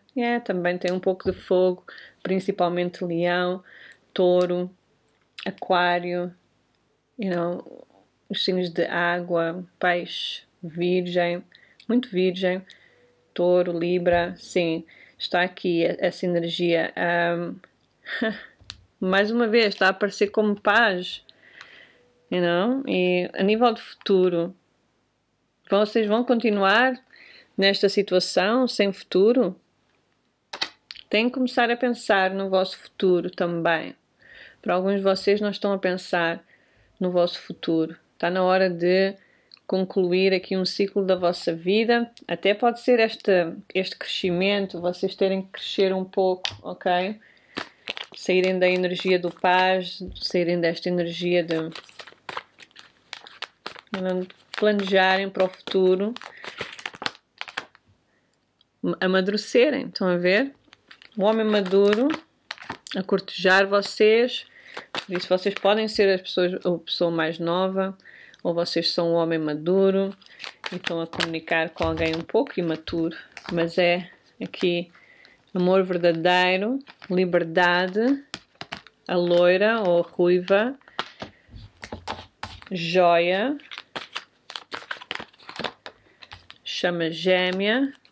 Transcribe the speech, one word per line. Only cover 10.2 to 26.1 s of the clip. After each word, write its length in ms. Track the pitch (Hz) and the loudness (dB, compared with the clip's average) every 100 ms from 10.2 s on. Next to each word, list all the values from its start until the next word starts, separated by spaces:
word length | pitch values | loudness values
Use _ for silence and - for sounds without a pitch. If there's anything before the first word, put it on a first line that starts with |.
| - - - _ | -10 -12 -18 _
virgem, 800 | 170 165 180 180 180 175 175 175 - _ _ _ - | -10 -2 0 0 0 0 0 -2 -10 _ _ _ -2
muito 200 | 240 247 | -2 0
virgem, 560 | 180 185 180 185 190 - - _ _ _ _ _ | 0 0 0 -2 -2 -8 -20 _ _ _ _ _
touro, 420 | - 175 180 180 170 | 0 4 4 2 -2
libra, 560 | 175 180 175 175 175 185 | 0 0 2 2 0 -6
sim, 480 | - 180 170 165 - - - - | -4 0 0 -2 -6 -20 -20 -12
está 240 | - 180 | -4 -2
aqui 420 | 180 180 180 170 170 175 | -2 -2 -2 0 0 0
essa 260 | 175 - | -4 -2
energia. 680 | 180 170 170 170 175 165 - - | -2 -2 -2 -2 0 0 -2 -4
Ahm, 600 | 175 175 170 170 175 190 - _ _ _ - - | -2 0 0 -2 -6 -12 -18 _ _ _ -12 -6
<laughs> 300 | 220 214 - _ - - _ _ | -6 -6 -14 _ -20 -20 _ _
mais 300 | 185 190 214 | 0 2 2
uma 180 | 233 226 | 0 2
vez, 200 | 233 214 | 2 2
está 180 | - 190 | 2 0
a 40 | |
aparecer 400 | 190 202 - 202 | 2 -4 0 0
como 300 | - 214 202 | 2 0 0
paz, 640 | 208 214 226 180 180 - - _ - - - - - _ _ _ _ | 2 4 2 0 -6 -12 -16 _ -20 -20 -20 -20 -20 _ _ _ _
you 120 | 180 | 0
know? 420 | 175 175 214 269 - | 2 2 0 -2 0
E 440 | 185 180 180 180 | 0 2 2 -2
a 100 | - | 0
nível 300 | 190 220 247 | 0 4 2
de 80 | 220 | 2
futuro, 760 | - - - 190 185 170 175 - _ _ _ _ _ _ _ _ _ _ - | -8 -8 0 2 4 0 -4 -8 _ _ _ _ _ _ _ _ _ _ 0
vocês 360 | 196 214 233 | 2 2 0
vão 160 | 214 | 2